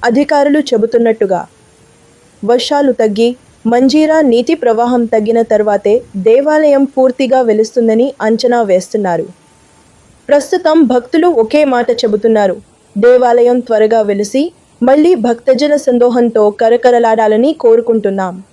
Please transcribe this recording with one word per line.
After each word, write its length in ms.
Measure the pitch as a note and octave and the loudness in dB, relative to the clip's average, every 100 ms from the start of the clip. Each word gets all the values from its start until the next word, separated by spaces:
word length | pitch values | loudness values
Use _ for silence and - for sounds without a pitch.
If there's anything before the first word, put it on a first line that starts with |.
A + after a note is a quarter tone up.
అధికారులు 540 | A#3 A#3+ C#4+ D4 C#4+ D4 | 0 0 0 0 0 0
చెబుతున్నట్టుగా, 880 | C#4+ A#3 A3 A#3+ A#3 A3 G3 F3+ - _ _ _ _ _ _ _ _ _ | -2 -2 0 0 0 0 -2 -4 -6 _ _ _ _ _ _ _ _ _
వర్షాలు 480 | G#3 B3 B3 C#4+ C#4+ | -2 -2 0 -2 0
తగ్గి 440 | B3 A3 G3+ A#3 B3 _ _ A3+ | 0 -2 0 -2 -2 _ _ -2
మంజీరా 540 | A#3+ C4 D4+ D#4 D#4 | 0 2 2 2 2
నీటి 340 | D4 A#3 A#3+ | 2 0 0
ప్రవాహం 500 | D#4+ B3+ A3+ A#3+ B3 | -2 -2 0 0 -2
తగ్గిన 380 | A#3 A3 G#3+ A3+ | 0 -2 0 -2
తర్వాతే 600 | A3+ G#3+ G#3+ G#3 G3+ A3+ - G3+ | 0 0 0 -2 0 -2 -4 -6
దేవాలయం 680 | F#3 A#3 C#4+ D4+ D4+ C#4 | 0 2 2 0 2 2
పూర్తిగా 560 | C4+ - C4 B3+ C4 B3+ | 0 0 0 0 0 0
వెలుస్తుందని 760 | A#3+ G#3+ A3 - A3+ A3 C4 - | 0 0 0 0 0 0 -2 -2
అంచనా 420 | A3 A3+ B3 A#3+ | -4 -2 0 -2
వేస్తున్నారు. 640 | A3 F#3 F#3 A3 G3 E3 D#3+ F3+ _ _ _ _ _ _ _ _ - | 0 -2 -2 -6 -4 -4 -6 -14 _ _ _ _ _ _ _ _ -2
ప్రస్తుతం 560 | C#4+ C#4 F#4 F4 D#4+ | -2 0 -4 0 0
భక్తులు 420 | C4+ B3 A#3+ E4 F4 | 2 0 -2 -2 0
ఒకే 380 | D4 A3 D4 | 0 0 0
మాట 260 | D4 B3 B3 | 0 0 -2
చెబుతున్నారు, 720 | A#3 A3+ G#3 A3+ A3 G3+ F3 - _ _ G3+ | -2 -2 -2 0 0 0 -4 -12 _ _ -2
"దేవాలయం 600 | A#3 B3 B3 A#3+ A#3+ B3 | 2 4 2 2 2 0
త్వరగా 400 | B3 A3 G#3+ A3+ | -2 0 2 0
వెలిసి 520 | G#3 G3+ G3+ C4 D#4+ _ _ _ | 0 -2 -2 -2 -4 _ _ _
మళ్లీ 320 | A#3+ C#4+ D#4+ | 2 4 2
భక్తజన 600 | F4+ A#3 A#3 - C4 D4 D4 | 2 0 -2 0 0 0 0
సందోహంతో 760 | C#4+ B3 A#3+ A#3+ A#3+ A3+ G#3 | 0 0 2 2 0 2 0
కరకరలాడాలని 1000 | G#3 A3+ A#3+ B3 A#3+ A#3 A3 G#3+ G#3+ C4 | 0 0 2 2 2 0 0 0 0 0
కోరుకుంటున్నాం." 880 | D#4+ A#3+ A3+ A#3 A3+ G3+ G3 F#3+ F#3 F#3+ | 0 2 2 0 -2 -2 -4 -8 -10 -18